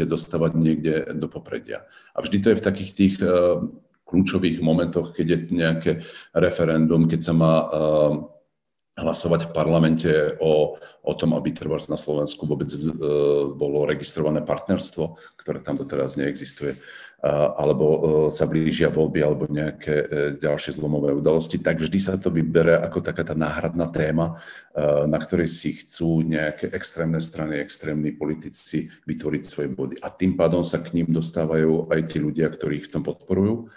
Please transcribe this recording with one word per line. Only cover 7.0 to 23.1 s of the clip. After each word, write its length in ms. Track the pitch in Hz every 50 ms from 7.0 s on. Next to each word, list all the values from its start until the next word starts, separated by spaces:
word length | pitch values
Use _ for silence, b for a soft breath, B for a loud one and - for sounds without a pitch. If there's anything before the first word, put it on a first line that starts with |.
| 82 80
keď 80 | 80 80
sa 140 | 80 87 82
má, 180 | 82 82 80 80 80 - -
eh, 440 | 78 78 78 78 78 76 76 73 76 73 78 - - - _ _ _ _ _ _ _ _ _ _
hlasovať 580 | _ - 78 80 78 - - 82 85 82 - -
v 40 | -
parlamente 560 | 80 78 80 82 85 80 80 80 80 - 82 78 78 73 76 - -
o, 360 | 80 80 78 76 76 73 B B B B B B
o 120 | - 73 73
tom, 180 | - - 80 -
aby 220 | 65 65 78 -
trebárs 320 | - - 76 78 73 - -
na 80 | 76
Slovensku 520 | 73 - 76 76 73 73 73 - - 82 76
vôbec, 200 | 73 69 76 69
eh, 160 | 69 71 76 80 - - 76 73 73 73 71 71 71 73 71 69
bolo 320 | 67 69 73 71 71 73 73
registrované 600 | 73 76 69 - - - 82 76 76 78 78 78
partnerstvo, 720 | - 73 - - - 95 - - - - 85 78 78 B B B B B
ktoré 240 | - - - 73 67
tam 160 | - 76 73
doteraz 400 | 67 69 - - 69 69 69 67
neexistuje. 640 | 71 69 71 67 - 69 - - - 73 71 65 B B B B B B B B B - 71 73 73 76 71 - -
Alebo, 280 | 73 73 71 65 76
e, 140 | 76 76 - - 78 78 76 78 76 76
sa 160 | - 80 76
blížia 400 | 80 80 80 78 - - 82 73
voľby 320 | 64 78 80 76 - 80
alebo 240 | 76 76 76 - -
nejaké, 480 | 73 73 76 78 78 - - - 78 76
e, 120 | 73 - - 78 73 73 73 71 69
ďalšie 320 | 78 76 73 71 - 73 69
zlomové 400 | 76 78 76 76 73 71 71 69
udalosti, 480 | 73 76 78 78 82 80 - - -
tak 160 | - - 85 80
vždy 220 | 80 80 85 98
sa 160 | 95 95 95 95
to 160 | - 92 82
vybere 480 | 82 80 82 80 82 80 85 85 82
ako 200 | 80 - - 110
taká 200 | 85 82